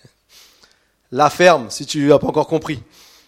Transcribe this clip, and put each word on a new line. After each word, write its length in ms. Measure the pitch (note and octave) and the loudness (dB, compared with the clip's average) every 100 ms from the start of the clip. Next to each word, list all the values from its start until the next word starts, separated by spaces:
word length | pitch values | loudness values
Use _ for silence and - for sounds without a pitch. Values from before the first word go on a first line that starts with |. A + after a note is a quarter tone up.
| _ _ _ _ _ _ _ _ _ _ _ | _ _ _ _ _ _ _ _ _ _ _
La 200 | B2+ D3 | -2 0
ferme, 400 | - F3+ D#3 A2 | 4 4 4 -2
si 160 | - C#3+ | -14 -10
tu 200 | D#3 C#3+ | -4 2
n'as 120 | C#3+ | 2
pas 80 | C3+ | 2
encore 220 | D3 - | -4 -4
compris. 340 | D#3+ - C#3+ - _ _ _ | -4 -6 -12 -14 _ _ _